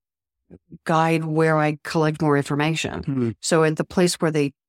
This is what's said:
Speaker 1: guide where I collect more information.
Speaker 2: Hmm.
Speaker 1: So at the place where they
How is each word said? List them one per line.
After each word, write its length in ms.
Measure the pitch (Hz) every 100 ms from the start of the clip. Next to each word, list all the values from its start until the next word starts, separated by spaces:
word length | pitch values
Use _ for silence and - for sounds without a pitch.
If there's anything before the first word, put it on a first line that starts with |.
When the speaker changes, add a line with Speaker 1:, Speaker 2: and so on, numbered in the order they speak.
| _ _ _ _ _ 175 _ 170
Speaker 1:
guide 420 | - 160 165 165 160
where 320 | 156 160 156
I 200 | 151 151
collect 380 | - 165 156 156
more 160 | 156 143
information. 680 | 135 143 151 160 - -
Speaker 2:
Hmm. 260 | - 135 117 104
Speaker 1:
So 220 | - 165
at 140 | 160 156
the 60 |
place 320 | 156 - 175 -
where 160 | 165
they 220 | 151 143 -